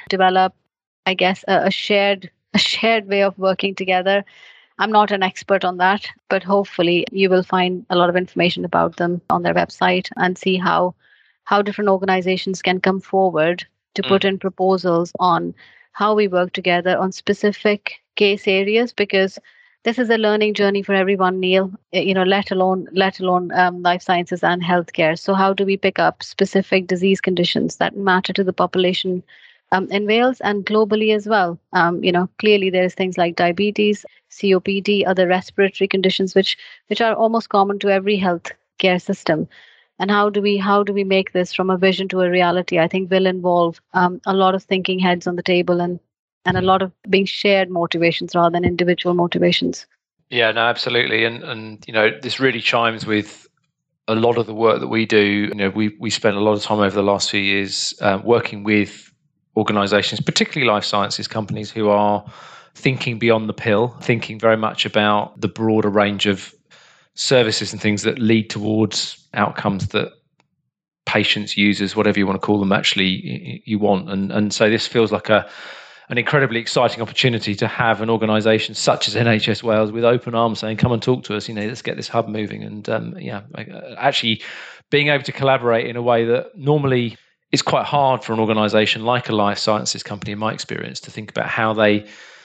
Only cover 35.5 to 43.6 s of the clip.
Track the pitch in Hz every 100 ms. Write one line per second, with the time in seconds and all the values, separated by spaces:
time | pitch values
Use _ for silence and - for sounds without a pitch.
35.5 | - 196 - 196 196 185 - 190 190 190
36.5 | - - - - 214 226 214 226 226 -
37.5 | 208 196 202 196 196 190 208 190 170 -
38.5 | - _ - 190 180 - 190 - 156 165
39.5 | - - _ _ - 185 208 208 202 202
40.5 | 202 196 202 202 202 196 190 190 180 180
41.5 | - 185 185 190 180 190 185 180 180 175
42.5 | 180 175 175 165 190 185 190 190 185 180
43.5 | 175